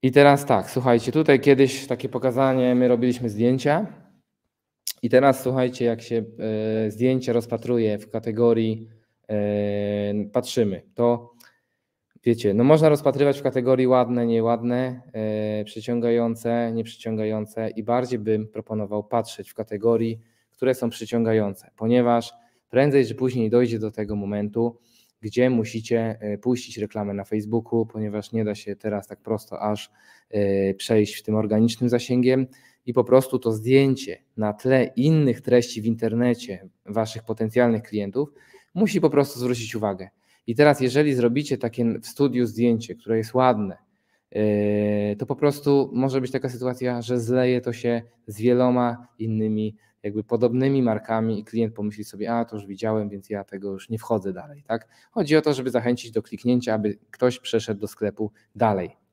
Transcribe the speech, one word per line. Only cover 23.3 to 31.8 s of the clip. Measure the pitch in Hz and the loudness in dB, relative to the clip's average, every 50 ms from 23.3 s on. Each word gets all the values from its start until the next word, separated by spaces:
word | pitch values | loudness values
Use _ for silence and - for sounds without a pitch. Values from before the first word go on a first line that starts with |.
| 120 127 113 107 | 0 0 0 2
dojdzie | 113 120 127 117 117 110 | 4 4 2 2 0 -4
do | 110 107 | -4 -6
tego | 107 - 107 101 107 | -6 -6 -6 -6 -4
momentu, | 104 101 101 104 104 104 104 104 120 117 117 117 _ _ _ _ _ _ _ _ _ | -6 -4 -4 -4 -4 -4 -4 -2 -2 -2 -2 -4 _ _ _ _ _ _ _ _ _
gdzie | - 107 - 123 127 127 | -12 -4 0 2 2 2
musicie, | 127 117 110 113 - 113 110 - 120 113 113 113 107 110 | 2 0 -2 -2 -6 -10 -4 -2 -2 -2 -2 -2 -6 -8
e, | 110 104 104 | -8 -8 -8
puścić | 101 - 120 127 120 - - 113 | -4 -2 -2 -2 -2 -4 -12 -10
reklamę | 113 104 101 - 110 104 104 101 | -8 -10 -8 -6 -6 -6 -6 -6
na | 101 98 | -8 -6
Facebooku, | _ 107 107 104 107 113 117 110 - - 113 113 | _ -6 -6 -4 -2 -4 -4 -4 -2 -2 -2 -2
ponieważ | 113 - 110 110 104 101 107 101 - | -2 -6 -8 -6 -6 -6 -8 -8 -6
nie | - 113 110 | -4 -4 -4
da | 104 104 | -4 -6
się | 101 - 104 101 | -8 -8 -12 -12
teraz | 98 - 107 104 101 - | -8 -6 -6 -6 -6 -8
tak | _ 101 _ | _ -20 _
prosto | _ 110 110 104 - - - - | _ -6 -6 -6 -6 -10 -10 -6
aż, | - 107 107 104 - - _ _ _ - - _ _ _ | -4 -4 -4 -4 -6 -16 _ _ _ -20 -20 _ _ _
e, | - 104 104 98 98 98 98 98 95 | -2 0 0 2 2 2 0 0 -2
przejść | 98 - - 117 107 104 101 - | -4 -2 2 4 4 4 2 -2
w | - - | -12 -6
tym | - 107 | -2 -2
organicznym | 107 107 101 107 107 113 117 113 - | -2 0 2 2 4 4 2 2 0